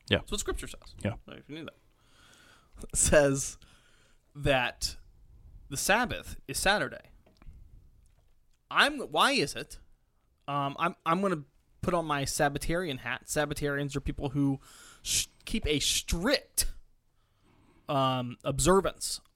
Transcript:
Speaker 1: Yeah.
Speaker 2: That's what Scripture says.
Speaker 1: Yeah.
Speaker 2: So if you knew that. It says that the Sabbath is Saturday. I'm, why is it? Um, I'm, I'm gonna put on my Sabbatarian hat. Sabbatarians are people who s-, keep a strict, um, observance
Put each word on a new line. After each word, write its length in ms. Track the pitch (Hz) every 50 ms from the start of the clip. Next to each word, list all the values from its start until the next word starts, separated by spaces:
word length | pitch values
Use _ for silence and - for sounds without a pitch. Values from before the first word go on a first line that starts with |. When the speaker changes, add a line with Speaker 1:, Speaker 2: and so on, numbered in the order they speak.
| _ -
Speaker 1:
Yeah. 100 | - -
Speaker 2:
That's 120 | - -
what 100 | 208 -
Scripture 280 | - - 262 - - -
says. 260 | - - - - - - -
Speaker 1:
Yeah. 100 | - - - -
Speaker 2:
So 60 | -
if 160 | - - - -
you 80 | 143
knew 80 | 160 160
that. 100 | - - _ _ _ _ _ _ _ _ _ - - - - - - - - _ _ - - - -
It 40 | -
says 640 | - - - 180 156 143 139 135 139 - - - - - - - _ _ _ _ _ _ _ _ _ _ _ _
that 640 | 147 139 147 139 127 123 117 - - - - - - - - - - - - - - - - - - - -
the 80 | 135
Sabbath 600 | 135 - - 190 233 247 175 110 82 - - - - - -
is 100 | 120 -
Saturday. 520 | - 185 202 202 139 - - - - - - - _ - _ _ - - - - - - - - - - - - - - _ _ _ _ _ _ _ _ _ _ _ _
I'm, 300 | 135 165 214 277 302 269
why 320 | 185 - 143 160 202 247
is 220 | 285 240 151 - -
it? 240 | 120 143 - - - - - - _ _ _ _ _ _ _ _ _ _
Um, 300 | - 143 143 139 139 139 -
I'm, 160 | 165 175 185 - _
I'm 160 | 160 165 185
gonna 220 | 196 196 180 151 143 - _ _ _ _ _ _
put 120 | - - 175
on 100 | 175 160
my 180 | 156 147 143 139
Sabbatarian 760 | - - - 156 143 143 147 - - 165 175 190 160 131 127
hat. 240 | - 123 127 - -
Sabbatarians 680 | - - 151 147 147 147 - 147 143 143 139 143 139 139
are 40 | 143
people 300 | - - 139 - 143 135
who 300 | 123 143 143 139 139 135 - - - - - - - - -
s-, 240 | - - - - - _ _ -
keep 220 | - - 220 -
a 120 | 143 151 139
strict, 840 | - - - - - - - 170 175 254 285 - - _ _ - - - - - - _ _ _ _ _ _ _ _ _ _ _ _ _ _ _ _ _ _ _ _ -
um, 480 | 147 135 135 131 131 127 123 123 - - -
observance 760 | 139 143 131 139 165 185 196 170 147 - - - - - - - _ _